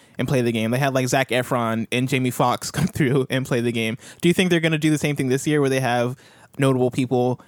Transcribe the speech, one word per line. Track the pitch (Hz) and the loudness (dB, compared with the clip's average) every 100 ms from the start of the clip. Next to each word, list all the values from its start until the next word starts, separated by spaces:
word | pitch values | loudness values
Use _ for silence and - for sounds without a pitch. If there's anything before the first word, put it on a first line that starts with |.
| - - | -18 -6
and | 127 | 0
play | 135 | 2
the | 120 | 2
game. | 113 113 | 0 0
They | 123 | 0
had, | 139 | 0
like, | 131 127 | 0 0
Zac | 135 131 | 0 0
Efron | 123 120 127 113 113 107 | 0 0 -2 0 -2 -2
and | 120 127 | -2 0
Jamie | 131 127 | 0 -2
Foxx | - 123 110 - | 0 0 0 -4
<laughs> | |
come | - - | -2 -2
through | - 131 135 131 | 0 0 0 0
and | 131 | -4
play | 127 123 | -2 -2
the | 120 | 0
game. | 117 110 110 - - | -2 -2 -4 -10 -2
Do | 175 | 0
you | |
think | 175 185 | 2 2
they're | 170 | 2
gonna | 160 156 | 0 0
do | 156 | 0
the | 151 | 0
same | 151 143 | 0 -2
thing | 131 | 0
this | 135 151 | 0 0
year | 151 | 2
where | 135 | 2
they | 131 | 0
have | 123 120 120 131 - - - - | 0 0 -2 -4 -18 -20 -20 -2
notable | 135 127 127 | 0 2 0
people | 139 123 127 127 123 | 0 0 2 0 -2